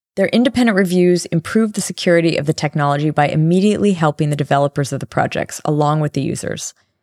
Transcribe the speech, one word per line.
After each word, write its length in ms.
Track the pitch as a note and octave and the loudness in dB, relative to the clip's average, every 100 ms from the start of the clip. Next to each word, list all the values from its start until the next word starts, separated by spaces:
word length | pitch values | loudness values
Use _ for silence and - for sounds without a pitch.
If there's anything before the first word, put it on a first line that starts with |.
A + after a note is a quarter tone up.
| _ - | _ -2
Their 100 | G3 | 0
independent 500 | A3 B3+ A#3+ A#3 F#3+ | 2 2 2 2 2
reviews 480 | F#3+ F3+ F3+ F3 - | 2 4 4 2 0
improve 460 | E3 - A3 A3 | -4 0 0 0
the 80 | G#3 | -2
security 560 | - F3+ F#3 E3+ E3 - | -8 -4 2 2 2 0
of 80 | |
the 80 | C#3+ | -2
technology 560 | D3+ D3 D#3 C#3+ C#3+ D3+ | -2 -2 -2 0 0 0
by 200 | D3 C#3+ | 0 0
immediately 680 | D#3 D#3+ F#3 G#3 G3+ G#3 | 2 2 4 2 2 0
helping 340 | F3 D#3 - D3+ | 2 0 0 -2
the 80 | D3 | -2
developers 560 | C#3 C#3 C#3+ - C#3 | 0 0 0 -2 -4
of 80 | C3+ | -6
the 60 | C#3 | -6
projects, 520 | - B2+ - - - | -4 -2 -4 -8 -8
along 360 | - D3+ D3 D#3 | -4 0 0 0
with 120 | D3+ | -2
the 80 | C#3 | -2
users. 540 | C3+ - - - - - _ _ | -4 -6 -8 -8 -12 -16 _ _